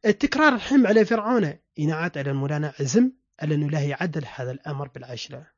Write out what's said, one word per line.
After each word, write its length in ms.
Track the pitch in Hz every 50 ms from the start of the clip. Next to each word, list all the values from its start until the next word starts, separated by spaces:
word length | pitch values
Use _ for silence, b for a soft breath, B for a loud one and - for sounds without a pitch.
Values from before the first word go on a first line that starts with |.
| -
التكرار 500 | 220 208 - - 285 - 277 311 302 269
الحم 320 | 226 - - 269 285 247
على 180 | 208 214 220 214
فرعون. 540 | - 233 226 208 220 254 240 190 147 147 - _ _ _
ينعت 420 | - 151 156 160 156 165 175 - 147
على 140 | 139 143 139
مولانا 420 | 139 135 139 151 147 151 147 - -
عزم 320 | 143 131 151 220 247 254 - _ _ _ _ _
على 140 | 151 151 151
أنه 160 | 147 151 143
لا 100 | 151 156
يعدل 440 | 139 143 139 - 175 175 151 160 135 - -
هذا 160 | - 127 123
الأمر 380 | 127 139 _ 151 147 135 143 135
بالعجلة. 580 | _ - 123 123 123 120 - - 143 131 160 _ _